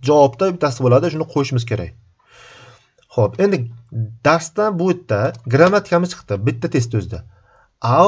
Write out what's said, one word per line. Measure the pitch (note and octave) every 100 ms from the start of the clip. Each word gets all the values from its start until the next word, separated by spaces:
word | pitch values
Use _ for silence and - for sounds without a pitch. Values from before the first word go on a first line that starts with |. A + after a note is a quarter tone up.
javobda | B2 D3 C#3 - F#3+
bittasi | F3+ D3 B2
bo'ladi. | B2+ B2 E3+
Shuni | D#3 D#3+
qo'yishimiz | D3 C3+ B2+ A#2
kerak. | G#2 E2 - _ _ _ - - - - - _ _ _
Xo'p, | - G#2 -
endi | G3+ F3 A#2+ - - A#2 G#2+ -
darsdan | C#3+ E3 E3 - G#3+ F3+
bu | F#3
yerda | F3+ - G#2 C3+ - -
grammatikamiz | C3 F3+ G3+ G3+ F3 F3+
chiqdi. | - - G2 A2+
Bitta | - E3+
test | D3+ A#2
o'zida. | A2 F2 E2+ - _ _ _ _ _
A | A2+ C#3